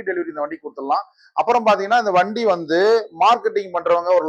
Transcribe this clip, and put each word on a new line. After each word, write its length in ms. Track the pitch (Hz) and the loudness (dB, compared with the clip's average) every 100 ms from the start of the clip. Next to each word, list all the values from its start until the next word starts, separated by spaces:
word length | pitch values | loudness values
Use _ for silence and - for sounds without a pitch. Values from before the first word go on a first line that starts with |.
| 190 | -6
டெலிவரி 260 | 180 165 | -6 -6
இந்த 100 | 151 | -8
வண்டி 140 | 147 160 | -8 -10
கொடுத்துடலாம். 440 | 147 139 135 170 - _ _ - | -14 -10 -4 -4 -6 _ _ -4
அப்புறம் 260 | 214 247 220 | 0 2 2
பாத்தீங்கன்னா, 300 | 196 196 240 | 0 2 0
இந்த 100 | 208 180 | 2 2
வண்டி 240 | 196 220 220 | 0 0 0
வந்து 260 | 175 156 170 208 226 - 165 | 0 0 2 4 2 0 0
மார்க்கெட்டிங் 500 | 196 240 214 208 190 | 2 2 0 -4 -4
பண்றவங்க 360 | 175 165 170 175 | -4 0 0 2
ஒரு 80 | 180 | 0